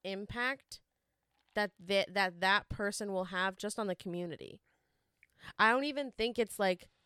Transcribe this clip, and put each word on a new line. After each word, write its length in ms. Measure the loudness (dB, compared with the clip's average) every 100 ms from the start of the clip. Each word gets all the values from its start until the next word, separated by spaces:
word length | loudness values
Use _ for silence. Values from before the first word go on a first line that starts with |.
impact 800 | -8 -8 -6 -4 -2 -4 _ -20 _ _ _ _ _ _ _ -2
that, 160 | -2 -4 0
that, 280 | 2 2
that, 260 | 2 0 2
that 280 | 2 2 0
person 420 | -4 -2 -2 -2
will 120 | -2 -2
have 320 | 0 -2 -2
just 200 | -6 -4
on 80 | -4
the 80 | -4
community. 640 | -4 -6 -6 -8 -12 -16 _ _ _ _ _ _ _ _ -14 4
I 120 | 6
don't 120 | 6
even 280 | 2 -2 -4
think 280 | -2 -2 0
it's, 180 | -2 2
like, 280 | 2 2 -4 _